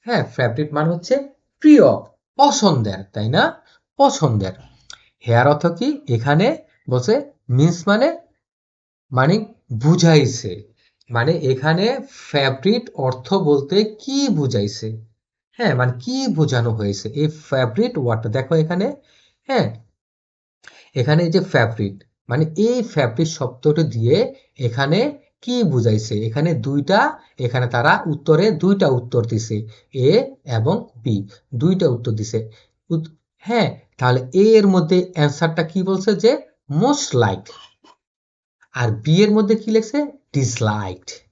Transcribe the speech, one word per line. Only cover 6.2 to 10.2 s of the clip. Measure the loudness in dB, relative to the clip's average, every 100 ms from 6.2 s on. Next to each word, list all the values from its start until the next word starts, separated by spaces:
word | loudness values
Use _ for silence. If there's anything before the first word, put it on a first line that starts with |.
| 2 2 2 0 -10 _ -4
বলছে | -4 0 -2 -2 _ _
মিন্স | 2 2 2 0
মানে, | 2 0 -2 _ _ _ _ _ _ _ _ _
মানে | 0 2 2 -2 -16 _
বুঝাইছে। | -4 2 4 6 4